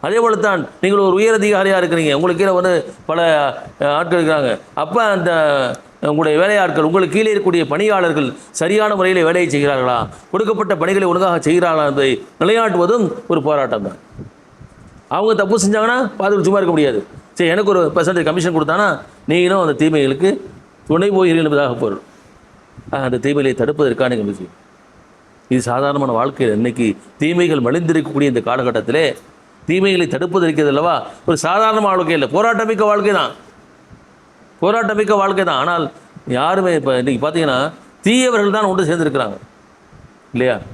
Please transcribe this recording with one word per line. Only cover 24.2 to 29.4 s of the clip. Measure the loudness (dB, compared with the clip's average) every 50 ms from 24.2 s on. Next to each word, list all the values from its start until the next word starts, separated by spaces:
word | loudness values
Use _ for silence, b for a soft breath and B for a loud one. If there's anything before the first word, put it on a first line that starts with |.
| -4 -4 -6
செய்யும். | -8 -10 -16 -18 -20 -20 _ -20 _ _ _ _ -20 -20 _ -20 _ _ _ _ _ _ _
இது | -2 -2
சாதாரணமான | -2 -2 -2 -2 -2 -2 -2 -2 -2 -2
வாழ்க்கையில் | 0 0 -2 -2 -2 -2 -2 0 0
இன்னைக்கு | 0 -2 -2 -2 -2 -2 -2 -2 -4 -10 -20 -8 -4
தீமைகள் | -2 -2 0 0 2 2 0 0
மலிந்திருக்கக்கூடிய | 0 0 -2 -2 0 0 0 0 0 -2 -2 0
இந்த | 0 2 0 0
காலகட்டத்திலே | -2 -2 -2 -2 -2 -2 -2 -2 -4 -2 0 0 0 0 -2 -6 -14 -20 -20 -20